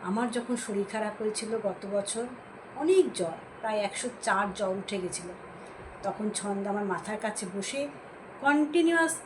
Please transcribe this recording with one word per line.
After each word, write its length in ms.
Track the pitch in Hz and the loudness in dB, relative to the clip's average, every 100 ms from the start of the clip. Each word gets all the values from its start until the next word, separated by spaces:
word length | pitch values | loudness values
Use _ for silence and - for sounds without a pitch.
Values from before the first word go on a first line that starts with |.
আমার 240 | 180 202 233 | -2 0 0
যখন 240 | 240 233 240 | -2 -2 -4
শরীর 320 | - 202 202 | -2 -2 0
খারাপ 200 | 220 214 208 | -2 -4 -2
হয়েছিল 300 | 214 208 214 226 202 | -2 -2 -2 -2 -2
গত 140 | 185 196 202 | -2 -2 -2
বছর, 300 | 196 - 240 - - - - - | 0 -2 -4 -6 -14 -16 -12 -2
অনেক 300 | 302 381 294 | 6 8 6
জ্বর, 240 | 185 170 160 - - | 4 -2 -4 -12 -6
প্রায় 200 | 226 214 | -2 0
একশো 280 | 202 - 247 - | 0 -2 -6 -4
চার 240 | - 196 202 | 2 2 2
জ্বর 200 | 185 196 190 | 0 -2 -2
উঠে 160 | 196 202 | -2 -4
গেছিল, 260 | 180 - 175 180 - - - - - - | -2 -6 -8 -12 -14 -14 -16 -14 -14 -6
তখন 220 | 196 - 214 | -4 -2 -2
ছন্দা 380 | - 202 196 202 | -2 -2 -2 0
আমার 160 | 202 202 | 0 0
মাথার 340 | 175 - 214 220 | -2 -2 -4 -2
কাছে 200 | 208 190 | -4 -6
বসে 280 | 190 190 277 285 - - - - - | -4 -4 -2 -4 -6 -14 -16 -16 0
কন্টিনিউয়াস 720 | 269 294 302 320 330 330 320 320 | 6 6 6 6 6 6 4 2